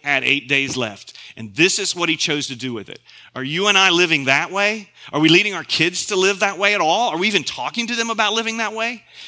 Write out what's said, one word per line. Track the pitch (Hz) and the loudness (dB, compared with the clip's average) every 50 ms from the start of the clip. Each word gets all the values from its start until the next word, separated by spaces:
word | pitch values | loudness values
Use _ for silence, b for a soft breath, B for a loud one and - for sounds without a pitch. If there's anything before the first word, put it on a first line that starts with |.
| - | -2
had | 143 143 135 127 | -2 -2 0 2
eight | 127 139 143 120 | 0 0 0 0
days | 127 143 139 135 135 - | -2 0 0 0 -2 -2
left? | 127 123 110 101 95 - - - B B B B | -4 -4 -6 -6 -10 -18 -20 -20 B B B B
And | B 117 107 98 | B -14 -8 -2
this | 123 160 190 - 214 | 2 2 2 2 0
is | 196 - - | -2 -2 -2
what | 180 170 165 | -2 -2 -2
he | 160 | -2
chose | 147 - - 151 147 139 | -2 -2 -2 -2 -2 -4
to | - 135 | -6 -8
do | 120 120 131 120 | -8 -8 -6 -6
with | 110 98 - | -8 -10 -12
it. | - - _ B B B B B B | -16 -20 _ B B B B B B
Are | 127 131 | -8 -6
you | 135 151 175 196 | -4 -2 0 2
and | 208 202 | 4 4
I | 190 190 190 | 6 6 4
living | 175 170 180 170 160 147 139 | 6 4 4 4 2 2 2
that | 131 135 143 165 165 175 | 2 2 2 2 -2 -2
way? | 196 202 208 214 220 202 - B B B B B | 0 0 0 0 -4 -8 -14 B B B B B
Are | 143 | 2
we | 156 160 | 4 6
leading | 156 180 208 208 196 | 6 6 4 2 -2
our | 175 147 | -6 -6
kids | - - - 156 175 180 - - | -4 0 0 0 0 0 -4 -4
to | - 214 | -2 0
live | 190 185 190 202 190 | 2 2 2 2 2
that | 185 196 196 | 0 -2 0
way | 165 202 202 208 | 2 0 2 2
at | 202 | 2
all? | 170 156 165 196 208 247 | 2 2 2 2 2 0
Are | 156 165 | 0 0
we | 185 | 0
even | 214 - 180 135 | 2 0 0 -2
talking | - - - 123 139 - 233 233 220 | -2 -8 -6 -6 -6 -4 -4 -6 -4
to | 240 | -2
them | 233 226 233 | -4 -2 -2
about | 226 208 220 196 214 | 0 0 0 0 0
living | 226 226 226 226 226 | -2 -2 -4 -4 -4
that | 226 214 214 | -4 -4 -4
way? | 220 220 233 240 214 _ B B B B | -4 -6 -6 -6 -8 _ B B B B